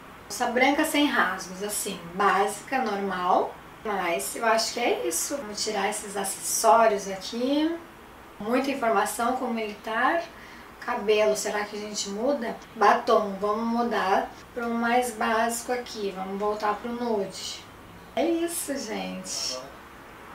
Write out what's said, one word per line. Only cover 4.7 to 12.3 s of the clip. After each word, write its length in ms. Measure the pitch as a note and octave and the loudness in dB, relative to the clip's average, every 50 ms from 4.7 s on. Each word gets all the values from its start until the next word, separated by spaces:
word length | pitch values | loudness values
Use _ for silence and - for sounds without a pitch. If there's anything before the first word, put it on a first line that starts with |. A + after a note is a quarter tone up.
| - | 0
que 60 | A#3+ | 0
é 260 | A#3+ E4 G#4+ B4+ - | 0 0 0 0 0
isso. 300 | - - - - - C#4+ | -2 -2 -2 -2 -2 -4
Vamos 260 | C#4 G#3+ G#3 G3+ - - | -6 -6 -6 -6 -4 -4
tirar 260 | A3 G#3 G3 G3 G#3+ | -2 0 0 0 0
esses 280 | - - A3 G3+ F#3+ | -2 -4 -6 -6 -6
acessórios 920 | G3 G3 - - - - - - - A3+ A3 A3+ A3+ A3+ A3 G3+ G3 F#3 G3 | -4 -4 -4 -6 -6 -4 -2 0 4 8 8 8 10 8 6 6 2 0 -4
aqui. 640 | F#3+ F#3+ - - A3+ A#3+ B3+ C#4 D4 D4+ D#4 E4 E4+ - - - - - - - - - - - - | -6 -6 -6 -6 -4 -2 0 2 2 2 2 0 0 -4 -8 -14 -18 -20 -20 -20 -20 -20 -20 -18 -12
Muita 320 | - G#3 A3 B3+ C4+ C4+ C#4+ | -6 -2 0 2 2 2 0
informação 680 | A#3+ A#3 A#3 A3+ G#3 G3+ G#3+ - - - A#3 B3 B3 | 0 0 2 2 4 4 2 0 0 0 0 0 0
com 100 | - C4 | 0 -2
militar. 760 | A#3 A#3 A3+ A3 G#3 G3+ - - A3 A3 A#3 C4 D4+ E4+ E4+ E4+ - - - - - - - - - - - | -2 -2 -2 -4 -4 -6 -8 -6 -4 0 2 4 4 2 2 -2 -4 -10 -16 -18 -18 -18 -18 -18 -18 -18 -10
Cabelo, 560 | - A#3+ B3 A3+ G3+ G#3+ G#3+ G#3+ G#3+ G#3+ G#3 | -6 -4 -4 0 2 4 4 6 6 4 4
será 280 | - - G#3 G#3 G#3 G#3 | 2 0 -2 -2 -2 -4
que 120 | - G#3+ | -4 -6
a 40 | G#3 | -8
gente 300 | G#3 G#3+ G3+ - - G3 | -8 -6 -6 -6 -4 -4
muda? 460 | G3 G#3+ A#3+ C#4+ | -4 0 0 0